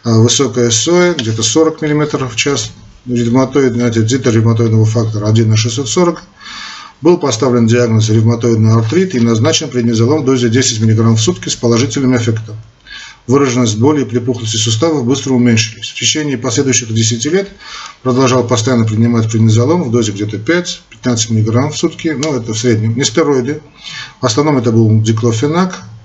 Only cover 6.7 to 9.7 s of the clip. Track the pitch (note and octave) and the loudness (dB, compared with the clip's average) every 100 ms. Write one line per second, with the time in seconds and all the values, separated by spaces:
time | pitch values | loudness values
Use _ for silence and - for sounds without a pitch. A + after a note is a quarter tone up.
6.7 | - - _ D3+ E3+ C#3 A2 C3+ A#2+ A2+ | -18 -20 _ 2 2 0 0 0 2 4
7.7 | A#2+ A#2+ A2 G#2+ A2 A2+ A#2 A#2+ A2+ A2 | 2 2 2 2 2 2 2 0 2 4
8.7 | A2+ A2+ E3+ F#3+ B2+ A#2 A2+ D3 D#3+ D3 | 2 2 0 0 0 0 2 0 0 -2